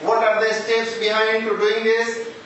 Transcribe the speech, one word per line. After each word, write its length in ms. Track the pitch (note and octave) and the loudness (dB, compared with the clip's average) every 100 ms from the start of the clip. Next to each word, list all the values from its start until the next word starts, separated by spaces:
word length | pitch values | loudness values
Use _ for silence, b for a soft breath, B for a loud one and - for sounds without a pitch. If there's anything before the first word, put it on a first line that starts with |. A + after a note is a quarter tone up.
what 200 | - A3+ | 0 2
are 220 | A3 G#3+ | 2 2
the 100 | A3 | 0
steps 460 | G#3+ G#3+ A3+ A3+ A3+ | 0 0 0 0 -2
behind 460 | G#3+ G#3+ G#3+ A3 A3+ | -2 0 0 0 -2
to 120 | F#3+ | 0
doing 260 | G#3 A3+ A3 | 0 2 2
this? 440 | A3+ A#3 - - - | 2 0 -4 -8 -14